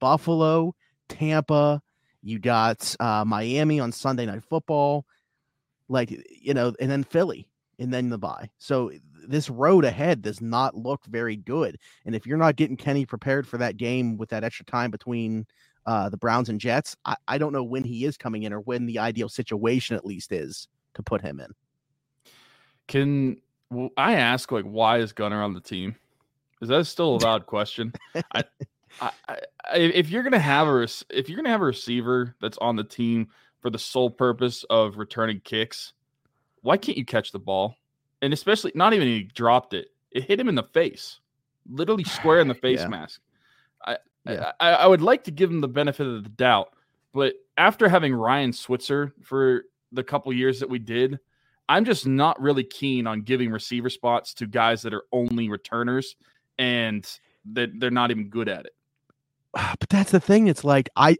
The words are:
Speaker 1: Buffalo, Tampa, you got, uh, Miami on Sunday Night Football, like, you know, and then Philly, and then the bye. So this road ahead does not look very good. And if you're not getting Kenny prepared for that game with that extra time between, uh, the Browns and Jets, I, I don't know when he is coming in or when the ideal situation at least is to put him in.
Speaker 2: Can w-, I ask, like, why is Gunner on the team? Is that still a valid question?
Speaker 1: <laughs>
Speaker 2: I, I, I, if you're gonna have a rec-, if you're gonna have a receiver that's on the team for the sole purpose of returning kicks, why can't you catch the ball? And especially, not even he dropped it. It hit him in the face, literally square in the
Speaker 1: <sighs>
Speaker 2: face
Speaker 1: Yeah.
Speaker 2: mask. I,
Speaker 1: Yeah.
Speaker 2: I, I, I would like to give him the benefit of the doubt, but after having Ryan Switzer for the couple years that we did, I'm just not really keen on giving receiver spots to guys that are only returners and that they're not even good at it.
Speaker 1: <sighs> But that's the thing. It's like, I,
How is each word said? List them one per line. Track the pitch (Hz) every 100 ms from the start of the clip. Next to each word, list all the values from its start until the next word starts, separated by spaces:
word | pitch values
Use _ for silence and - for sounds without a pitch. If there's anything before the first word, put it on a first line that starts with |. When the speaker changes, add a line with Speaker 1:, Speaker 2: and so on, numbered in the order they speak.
Speaker 1:
Buffalo, | 131 151 - 165 156 165 165 - _ _ _
Tampa, | - 156 156 143 151 147 147 - _ _ _
you | 98 110
got, | 120 117 113 113 - -
uh, | 117 107 107
Miami | 104 113 139 151 151
on | 120
Sunday | - 135 127
Night | 117 104
Football, | - 160 - 151 143 147 - _ _ _ _ _ _ _ _
like, | 127 117 - -
you | - -
know, | 135 120 113
and | 131
then | 139
Philly, | 139 165 180 85 - _ _ _
and | 123
then | 127 123
the | 117
bye. | 90 - 117 _
So | - 135 117 73 73 76 85
this | 143 139
road | 120 147 190
ahead | 135 110 156 143
does | 107 104
not | 117 117 135 95
look | 120 139 -
very | 117 117 107
good. | 95 143 123 78 _ _ -
And |
if | 113 113
you're | 151
not | 165 135
getting | 156 127
Kenny | - 143 131
prepared | 117 139 135 127
for | 120
that | 120 104
game | 120 127 123 110
with | 110
that | 113
extra | 113 - -
time | 123 120
between, | 107 - 120 113 110 107 _ _ _ -
uh, | 110 98
the | 95
Browns | 117 117 117
and | 107
Jets, | 120 123 - -
I, | - 113 -
I | 135
don't | 151
know | 139
when | 120 127
he | 131 117 139
is | 143
coming | 123 110
in | 107
or | 104
when | 104 123 120
the | 113
ideal | 113 113 107
situation | - 123 107 117 127 - 113
at | 98
least | 92 -
is | 90 69 - - _ _
to | -
put | 110 107
him | 85 69
in. | 65 - _ _ _ _ _ _ _ _ _ _ _ _ -
Speaker 2:
Can | 139 139 143 131 - _ _ _
w-, | 123 127 -
I | 151
ask, | 208 117 131 -
like, | 120
why | 101 107 113 117
is | 110
Gunner | - 104 104
on | 104
the | 90
team? | - 95 95 113 _ _ _ _ _ _
Is | 117
that | 139 165
still | - 170 120
a |
valid | 113 110 -
question? | 107 104 - 117 - -
Speaker 1:
<laughs> | 160 -
Speaker 2:
I, | - - _ 135 _ _ -
I, | 123 - -
I, | 135 - _ - 170
if | 170 180 156
you're | 214
gonna | 254 240
have | 147 143 156
a |
rec-, | 135 120 - -
if | - 131
you're | 185
gonna | 302
have | 220
a | 165
receiver | 117 - 120 117 123 120 -
that's | 110 -
on | 120 113
the |
team | 104 - 117 117 110 _ _ _
for | 120
the | 110
sole | - 131 123
purpose | 117 127 120 123 117 -
of | 113 107 101
returning | 107 - 113 104
kicks, | - 113 110 - - _ _ _ _ _ _ _
why | 120 190
can't | 202 -
you |
catch | 123 117 -
the | 98
ball? | 98 95 104 - _ _ _ _
And | 139
especially, | 147 - 214 -
not | - 190
even | 220 135
he | 113
dropped | 98 - 117 123 -
it. | 95 - _ _
It | -
hit | 131 208
him | 254
in |
the | 170
face, | - 160 170 - - - _ _ _ _ -
literally | 135 170 214
square | 170 - 160 165
in | 147
the |
Speaker 1:
<sighs> | 123
Speaker 2:
face | 127 127
Speaker 1:
Yeah. | 87
Speaker 2:
mask. | 98 78 - _ _ _ _ _ _
I, | - - - _ -
Speaker 1:
Yeah. | 80 78 -
Speaker 2:
I, | 170
I, |
I | 170 180
would | 185
like | 170 254
to | -
give | 147 185
him | 170
the | 143
benefit | 127 143 135 139
of | 117
the | 104
doubt, | 107 127 107 95 _ _ _ _
but | 135 135 - _ -
after | 180 214 214
having | 180 151
Ryan | 127 113 139 135
Switzer | 120 - 123 - 143 143 -
for | - 135 131 123 - _ _
the | 123
couple | - 147 135
years | 123 131 120
that | 131
we | 127
did, | 107 117 131 139 - _ _ _ -
I'm | 160
just | 226 185 131
not | 135 151 -
really | 135 139
keen | 127 - 139 127 113
on | 110
giving | 107 131 123
receiver | 110 - 123 123
spots | - 120 120 -
to | - 113
guys | 117 113 113
that | 113
are | 104 -
only | 123 120 117 113
returners | 104 - 117 120 127 131 - _ _ _ -
and | 127 123 113 107 - - _ _ 104
that | 110 120 110
they're | 123
not | 123 120
even | 113 101
good | 110 107
at | 90 -
it. | _ _ _ _ _ _ _ _
Speaker 1:
<sighs> | - 98 -
But | -
that's | 196 196
the | 185
thing. | - 208 214
It's | 151
like, | 143 139 127 -
I, | 147